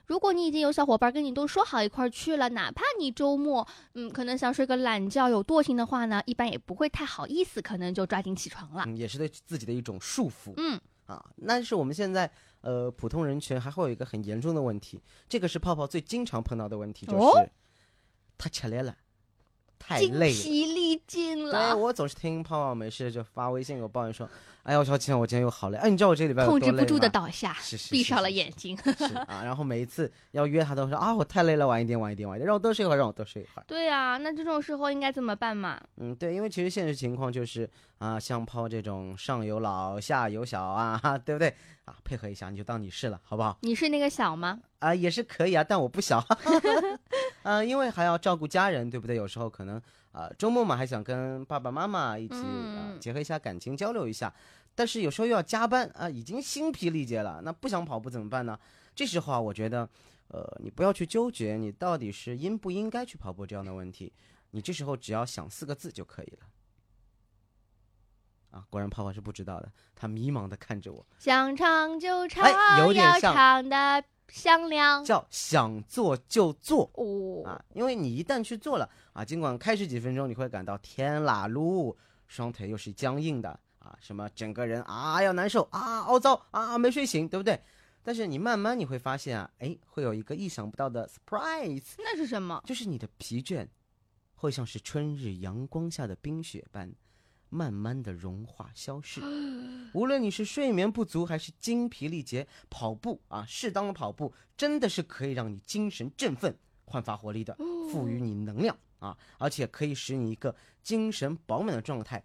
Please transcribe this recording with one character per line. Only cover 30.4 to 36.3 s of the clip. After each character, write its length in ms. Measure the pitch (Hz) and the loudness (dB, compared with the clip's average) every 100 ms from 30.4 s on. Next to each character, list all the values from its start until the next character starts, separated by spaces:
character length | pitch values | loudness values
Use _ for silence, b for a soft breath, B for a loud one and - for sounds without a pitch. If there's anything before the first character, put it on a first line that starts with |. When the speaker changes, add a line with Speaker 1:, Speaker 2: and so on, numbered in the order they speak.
| 147 | 2
Speaker 2:
约 160 | 156 | 4
他 100 | 147 | 2
都 140 | 139 135 | 0 0
说 80 | 147 | 0
：“啊， 160 | 208 | 2
我 120 | 220 156 | 2 2
太 180 | 190 | 4
累 140 | 170 151 | 6 6
了， 100 | 139 | 6
晚 140 | 117 | 4
一 20 | |
点， 160 | 117 117 | 2 0
晚 100 | 107 | -2
一 60 | 101 | -4
点， 120 | 101 | -6
晚 80 | 101 | -2
一 20 | |
点。” 60 | 170 | 2
然 80 | 208 | 2
后 20 | |
都 160 | 226 | 2
睡 120 | 214 185 | 2 4
一 20 | |
会 80 | 143 | 4
儿， 20 | |
让 80 | 120 | 2
我 60 | |
都 140 | 104 107 | -2 -8
睡 160 | 107 | -10
一 40 | - | -14
会 140 | - | -16
儿。 40 | - | -8
Speaker 1:
对 220 | 320 330 | -2 0
啊， 280 | 285 254 254 | 2 2 0
那 140 | 311 | -2
这 140 | 311 330 | -4 -2
种 160 | 302 | -2
时 160 | 285 285 | -2 -2
候 120 | 285 | 0
应 80 | 277 | 0
该 140 | 269 | 0
怎 100 | 269 | 0
么 140 | 233 208 | -2 -2
办 200 | 226 208 | -2 -2
嘛？ 240 | 185 - - - | -4 -6 -12 -10
Speaker 2:
嗯， 180 | 120 120 | -10 -6
对， 180 | 175 | -4